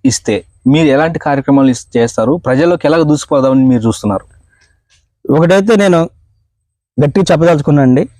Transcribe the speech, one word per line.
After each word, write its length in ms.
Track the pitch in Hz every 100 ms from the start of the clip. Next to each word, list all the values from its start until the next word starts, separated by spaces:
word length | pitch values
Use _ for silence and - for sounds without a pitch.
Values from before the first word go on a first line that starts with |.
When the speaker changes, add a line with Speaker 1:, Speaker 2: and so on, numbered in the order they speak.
| 131
Speaker 1:
ఇస్తే 240 | 113 - 104 - _ 127
మీరు 160 | 147 156
ఎలాంటి 240 | 135 160 160 151
కార్యక్రమాలు 440 | 139 139 139 135
ఇస్-, 120 | 120 - 120
చేస్తారు, 360 | 117 - 113 175 127
ప్రజల్లోకి 380 | 131 170 175 147
ఎలా 80 | 165 151
దూసుకుపోదామని 560 | 151 - 143 131 131 131
మీరు 100 | 123 117
చూస్తున్నారు? 360 | 117 104 95 - _ _ _ _ _ _ _ _ _ - 139
Speaker 2:
ఒకటైతే 360 | 170 196 202 214
నేను 180 | 202 170 165 _ _ _ _ _ _ _ _ -
గట్టిగా 220 | 143 196 180
చెప్పదలుచుకున్నానండి 720 | 156 170 156 143 147 131 131 214